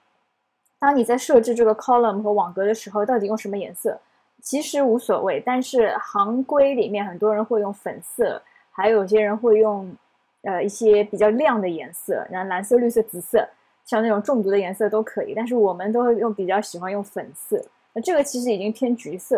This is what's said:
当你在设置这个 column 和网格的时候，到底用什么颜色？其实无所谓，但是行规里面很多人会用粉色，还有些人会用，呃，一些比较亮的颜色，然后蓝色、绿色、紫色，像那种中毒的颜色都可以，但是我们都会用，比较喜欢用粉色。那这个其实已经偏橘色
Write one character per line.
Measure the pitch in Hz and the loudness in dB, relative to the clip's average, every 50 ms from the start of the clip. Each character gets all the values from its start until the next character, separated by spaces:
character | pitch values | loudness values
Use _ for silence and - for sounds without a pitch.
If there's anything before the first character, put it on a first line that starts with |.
| _ _ _ _ _ _ _ _ _ _ _ _ _ _ _ | _ _ _ _ _ _ _ _ _ _ _ _ _ _ _
当 | - - 277 285 | 0 2 2 4
你 | 269 226 | 2 2
在 | - 240 | 2 0
设 | 262 - - 302 233 | 0 2 6 6 6
置 | 226 247 233 | 6 6 2
这 | 233 233 | 4 4
个 | 220 214 | 4 4
column | 220 - - 247 240 240 220 196 202 | 2 2 2 4 4 4 2 2 0
和 | 214 208 | 0 0
网 | 208 208 180 175 180 | 0 0 0 -2 -2
格 | 190 196 | -2 0
的 | 208 220 | 0 0
时 | 220 - 208 | -2 -4 -6
候， | 190 208 208 | -4 -2 0
到 | 233 254 | 0 0
底 | 226 196 | 0 0
用 | 196 220 | -2 -4
什 | 220 - 202 | -4 -6 -6
么 | 196 | -8
颜 | 202 180 - 185 | -8 -8 -10 -10
色？ | - - 226 - - _ _ _ _ _ _ _ _ - | -6 -4 -4 -4 -4 _ _ _ _ _ _ _ _ -12
其 | - - 285 | -6 -6 -4
实 | 302 302 - 285 277 | -4 -2 0 0 2
无 | 247 220 240 | 2 2 0
所 | - - 196 - - | 0 0 -2 0 0
谓， | 190 156 - - | -2 -2 -2 -2
但 | 247 254 254 | -2 -2 -2
是 | 254 - - 254 226 190 - | -2 0 2 2 2 2 0
行 | - - - - 202 202 208 233 254 262 | -4 -6 -4 0 0 0 0 0 -2 -2
规 | - 302 285 277 277 277 | 0 4 4 4 4 4
里 | 240 185 | 0 -2
面 | 131 202 202 202 | -2 -2 -6 -6
很 | 202 175 | -6 -6
多 | 175 202 214 214 | -2 0 0 0
人 | 208 220 | 0 -2
会 | - 240 214 | 0 0 -2
用 | 208 196 202 | -2 -2 -6
粉 | - - 185 - - - | -8 -10 -10 -10 -10 -14
色， | - - - 220 175 - - _ _ _ _ _ _ | -12 -4 -2 -2 -2 -2 -6 _ _ _ _ _ _
还 | - - 190 214 | -8 0 2 2
有 | 226 214 190 | 4 4 2
些 | 185 208 214 | 4 2 2
人 | 214 202 208 | 2 2 -2
会 | 214 240 233 214 | 0 4 4 6
用， | 214 220 214 208 196 190 185 165 - _ _ _ _ _ _ _ _ - | 6 4 2 2 -4 -6 -12 -16 -18 _ _ _ _ _ _ _ _ -8
呃， | 196 190 175 - | -6 -4 -2 -4
一 | 202 | -4
些 | - - 226 214 208 208 208 | -4 2 4 6 6 6 4
比 | 208 - | 0 0
较 | 175 214 214 | 2 2 2
亮 | 220 247 311 294 247 214 | 4 4 2 2 2 2
的 | 190 | -2
颜 | 180 170 156 135 127 | -2 -4 -6 -8 -12
色， | 170 - - - 180 110 - - | -14 -12 -6 -4 -4 -4 -4 -6
然 | - 185 190 | -8 -8 -6
后 | |
蓝 | 190 185 180 202 | -4 -6 -4 0
色、 | - 247 | 2 4
绿 | 247 240 | 4 4
色、 | 233 233 233 | 4 2 0
紫 | 220 - - 180 | -2 -2 -6 -14
色， | 175 - - 220 - - _ _ _ _ _ _ _ | -8 0 0 0 0 0 _ _ _ _ _ _ _
像 | - 233 214 220 | -4 -2 0 0
那 | |
种 | 233 208 202 | 0 0 -2
中 | 208 - 277 233 196 | 0 0 0 0 0
毒 | 196 | 0
的 | 202 202 | 0 0
颜 | 190 175 190 | 0 -2 -4
色 | - 220 | -2 -2
都 | 202 208 214 | 0 0 0
可 | 220 - - 214 - | -2 -2 -4 -6 -6
以， | - 147 | -6 -6
但 | 214 233 | -6 -4
是 | 233 254 | -2 2
我 | 240 208 190 175 | 2 2 2 2
们 | 175 185 208 | -2 -4 -2
都 | 220 240 247 | 0 0 2
会 | 240 233 | 2 2
用， | 208 233 233 | 2 0 -2
比 | 208 202 190 | -2 -4 -2
较 | 180 190 202 | -2 0 -2
喜 | 208 - - | -2 -4 -10
欢 | 175 180 185 | -10 -8 -6
用 | 202 202 202 | -6 -6 -8
粉 | - - 185 151 - 147 | -8 -10 -10 -10 -12 -14
色。 | - - - 220 - - - _ _ _ _ - | -16 -8 -4 -4 -4 -4 -6 _ _ _ _ -10
那 | 233 | -8
这 | 233 381 | -2 0
个 | 359 294 277 | 2 0 0
其 | 277 - 247 | 0 -2 -4
实 | 240 247 | -2 -2
已 | 220 | -2
经 | 180 196 214 220 | -2 -2 -4 -4
偏 | - 262 240 247 | -2 -2 -2 -2
橘 | 240 - 147 160 180 | -2 -4 -12 -12 -10
色 | - - 254 | -4 -2 -2